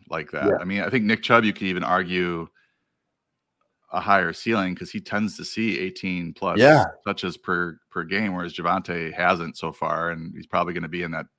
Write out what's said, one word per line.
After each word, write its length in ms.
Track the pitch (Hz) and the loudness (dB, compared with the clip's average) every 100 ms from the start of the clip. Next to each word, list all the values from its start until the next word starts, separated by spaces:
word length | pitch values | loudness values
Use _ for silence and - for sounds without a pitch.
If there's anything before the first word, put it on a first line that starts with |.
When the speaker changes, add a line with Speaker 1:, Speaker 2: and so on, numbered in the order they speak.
| - | -10
Speaker 1:
like 220 | 82 76 | -8 -6
that. 160 | 76 - | -2 0
Speaker 2:
Yeah. 100 | - | 0
Speaker 1:
I 40 | |
mean, 180 | 90 101 | -2 -4
I 80 | 98 | 0
think 160 | 127 104 | 2 2
Nick 160 | 110 | 0
Chubb, 240 | - 117 107 | 6 6 6
you 80 | |
could 140 | - 98 | 0 -2
even 160 | 90 | -2
argue 640 | 85 90 90 92 90 85 80 _ _ _ _ _ _ _ _ _ _ _ _ _ _ | 2 2 2 0 0 -2 -6 _ _ _ _ _ _ _ _ _ _ _ _ _ _
a 60 | 90 | -4
higher 340 | 104 98 85 | 4 4 4
ceiling 400 | 85 110 113 92 | -2 -2 0 0
'cause 160 | 87 87 | -4 -8
he 100 | 107 | -10
tends 380 | - 104 107 - | -4 -2 -2 -4
to 80 | - | -8
see 320 | - 113 90 | -4 -2 -2
eighteen 560 | 92 - 92 90 85 | -4 -6 -4 -4 -6
plus 240 | - 92 90 | -4 -2 6
Speaker 2:
Yeah. 280 | 135 151 90 - 101 | 8 8 4 -2 -6
Speaker 1:
touches 320 | 98 92 82 | -4 -6 -6
per, 420 | - 90 87 78 _ | -2 -2 -2 -6 _
per 120 | 90 | -8
game, 300 | 82 98 107 | -2 -2 0
whereas 220 | 90 87 82 | -2 -6 -2
Javonte 580 | 85 95 90 85 80 | 0 0 -2 -6 -6
hasn't 420 | 80 90 90 80 - | 0 2 2 -2 -6
so 160 | 82 | -8
far, 380 | - 80 80 85 | -4 -2 -2 -2
and 240 | 82 80 78 | -4 -10 -14
he's 120 | 78 | -4
probably 260 | 92 87 | -2 -2
gonna 140 | 85 82 | -4 -6
be 160 | 87 | -6
in 80 | 85 | -6
that, 160 | 82 - | -8 -10